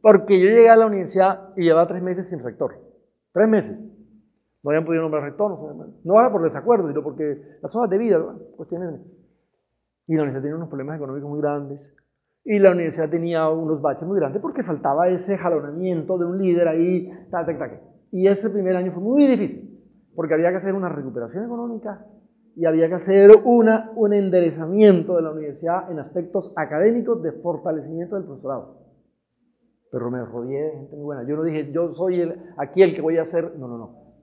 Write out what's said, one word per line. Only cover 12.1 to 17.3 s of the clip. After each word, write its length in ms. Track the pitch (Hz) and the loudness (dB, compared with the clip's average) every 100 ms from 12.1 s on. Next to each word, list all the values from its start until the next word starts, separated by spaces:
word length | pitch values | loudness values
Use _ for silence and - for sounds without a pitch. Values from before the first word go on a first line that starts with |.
| _ _ _ | _ _ _
Y 140 | - 208 | -2 6
la 140 | 190 | 6
universidad 360 | 180 165 170 156 | 6 -2 -4 -4
tenía 400 | 165 170 165 160 | -2 -2 0 0
unos 320 | 160 160 156 | 0 -2 -2
baches 260 | 147 135 165 | -2 -4 -2
muy 120 | 196 | -2
grandes 240 | 139 214 | -2 -4
porque 200 | 302 285 | -6 -6
faltaba 460 | 180 151 147 147 180 | -6 -4 -2 0 0
ese 300 | 180 185 190 | 0 -4 -4
jalonamiento 800 | 175 160 143 156 185 165 151 185 | -2 -2 -4 -6 -4 -4 -4 -4
de 60 | 175 | -2
un 160 | 190 | -2
líder 260 | 190 170 170 | 0 2 2
ahí, 420 | 160 175 180 180 - - | 0 0 -2 -4 -16 -10